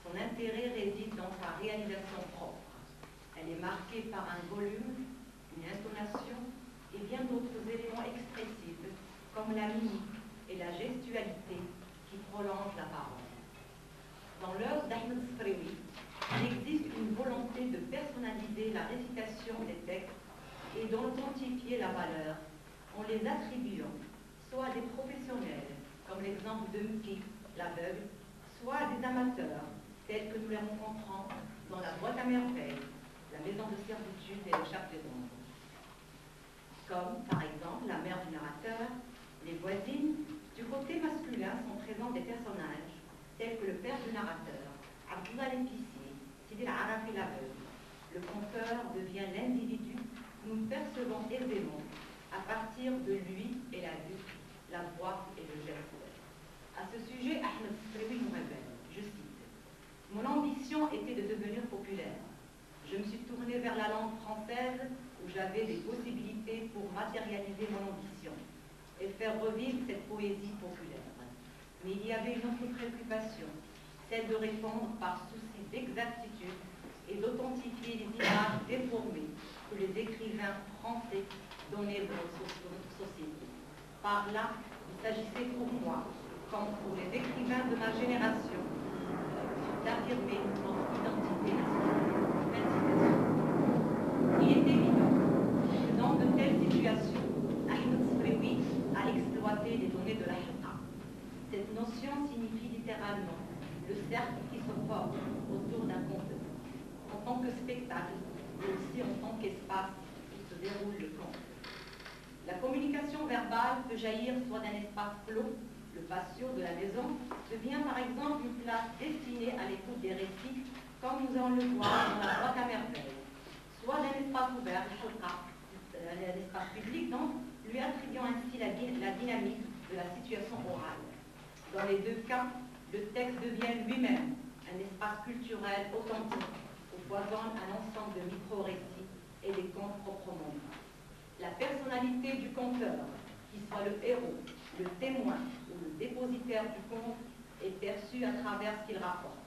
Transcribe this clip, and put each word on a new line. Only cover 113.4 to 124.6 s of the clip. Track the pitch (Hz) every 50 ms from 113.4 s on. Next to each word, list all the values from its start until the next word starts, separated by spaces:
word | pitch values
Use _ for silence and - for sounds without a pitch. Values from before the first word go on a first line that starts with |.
| - 202 226 - - - 247 254 254 247
peut | 226
jaillir | 214 220 220 214 226 240 254 247 254 -
soit | - 214 220
d'un | - 214 208 208
espace | 208 - - 208 208 208 208 - -
clos, | 220 220 220 - - - - - - - - - - -
le | 170 - -
patio | - 190 - - - - 247 254 -
de | 190
la | 175 175
maison, | 175 180 196 196 226 240 - - - - - - - - - -
devient | 226 226 - 262 285 294 294
par | 269 247 254
exemple | 247 226 - - 285 294 294 - 233 247
une | - 233 233
place | 240 226 226 233 226 - -
destinée | 262 311 - - - 247 240 240 226 254 - -
à | - 196
l'écoute | 190 190 - 247 247 -
des | - 190 190
récits, | 190 196 196 - - - 262 269 262 - - - - - - - -
comme | 262 254 269 269 262 254
nous | 262
allons | 254 254 254 247
le | 247 247 247 -
voir | 208 208 208 - - - 202 202
dans | 208 208
La | 202 - -
Boîte | 233 254 254
à | 254 254
Merveilles, | 247 - - 233 - - - - - - - - - - - - - - - - - - - 226
soit | 240 277 294
d'un | 254 277 277 269 277
espace | 277 269 262 254 254 254
ouvert, | 240